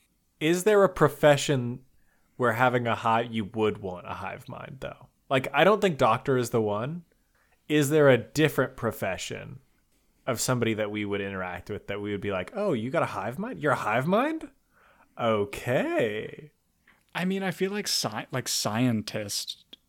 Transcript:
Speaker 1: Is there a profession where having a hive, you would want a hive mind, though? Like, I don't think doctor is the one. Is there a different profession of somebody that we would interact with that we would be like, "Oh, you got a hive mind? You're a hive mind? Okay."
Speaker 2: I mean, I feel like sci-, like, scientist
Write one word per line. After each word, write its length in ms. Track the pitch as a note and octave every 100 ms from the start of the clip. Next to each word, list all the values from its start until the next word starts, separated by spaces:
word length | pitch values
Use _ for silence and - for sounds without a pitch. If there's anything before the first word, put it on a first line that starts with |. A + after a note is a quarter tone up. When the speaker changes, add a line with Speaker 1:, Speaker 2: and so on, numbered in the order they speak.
| _ _ _ -
Speaker 1:
Is 240 | D#3 F3
there 180 | G3 G#3
a 40 | F#3+
profession 920 | - D3 - D3+ D3 - C3+ A#2+ B2 _ _ _ _ _ -
where 160 | B2
having 340 | A2 B2+ B2 A#2
a 80 |
hive, 380 | G#2+ A#2+ A2+ A#2+
you 120 | A2+ F#2+
would 240 | A2 G#2+ G#2
want 280 | G2 F2+ F2
a 80 |
hive 340 | F#2 F#2+ G2 -
mind, 300 | A#2+ - C3
though? 260 | C3+ - - _ -
Like, 180 | C3+ C3+
I 120 | C#3+
don't 160 | E3+ G#3
think 180 | G3 C#3
doctor 380 | B2 A#2 - B2+
is 140 | A#2
the 100 | A#2+
one. 420 | G#2+ G#2 B2 F3 - _ _ _ _ _ -
Is 220 | D3+ C3+
there 180 | D#3 C#3+
a 100 | A#2+
different 580 | - - D3+ - B2+ -
profession 840 | A#2 - G#2 F2+ - G#2+ G2+ - _ _ _ _ _ _ -
of 140 | A#2+
somebody 340 | - B2+ A2+
that 160 | G#2+ G#2
we 140 | G#2+
would 160 | G2+ G2+
interact 500 | G2 F#2+ F2+ F2 -
with 160 | G2+ -
that 120 | G2+
we 100 | G#2
would 80 | G2+
be 100 | G2+
like, 200 | F#2+ F2+
"Oh, 180 | A3 G#3
you 160 | B2+ A#2
got 120 | D#3
a 40 | C3
hive 320 | G#2 G2+ C3
mind? 220 | A3 F#3
You're 120 | C#3+
a 40 | B2
hive 300 | G#2+ A2+ C#3+
mind? 420 | G3+ C#4+ D#4+ D4+ _ _ _ _ _ _ -
Okay." 1300 | A#2 A2 G2+ - - C3+ C#4 E4+ A2+ G#2+ - - D3+ _ _ _ _ _ _
Speaker 2:
I 100 | -
mean, 180 | F3+ F#3+
I 80 | F#3+
feel 200 | D#3+ F#3+
like 140 | G#3 -
sci-, 380 | - A#2+ G#2+ -
like, 160 | C3 A#2+
scientist 1300 | - - A2 B2+ A2 G#2 A2 G#2 - - - _ -